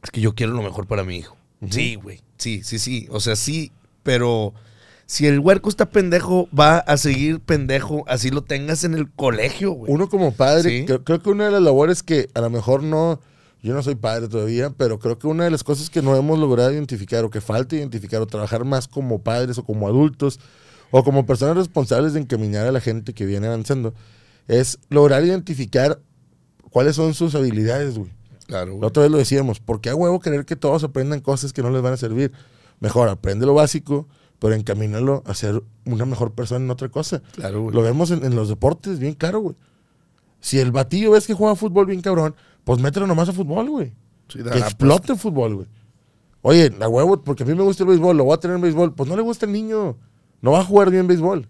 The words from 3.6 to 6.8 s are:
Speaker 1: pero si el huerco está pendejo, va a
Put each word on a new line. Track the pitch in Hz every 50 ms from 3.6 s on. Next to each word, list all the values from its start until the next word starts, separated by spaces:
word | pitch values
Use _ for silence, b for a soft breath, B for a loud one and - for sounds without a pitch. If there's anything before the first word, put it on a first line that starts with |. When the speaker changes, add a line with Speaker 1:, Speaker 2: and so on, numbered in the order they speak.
| 156 135 _ _ _ _ _ _ _
Speaker 1:
pero | - 131 123 120 120 117 113 107 101 - b b b b b b b b b b
si | b - - 143
el | 147 143 143
huerco | 143 180 196 196 - 202
está | 202 - 214 -
pendejo, | - 214 190 180 170 180 - 180 180 180 175 - - 143
va | 151 151 160
a | 170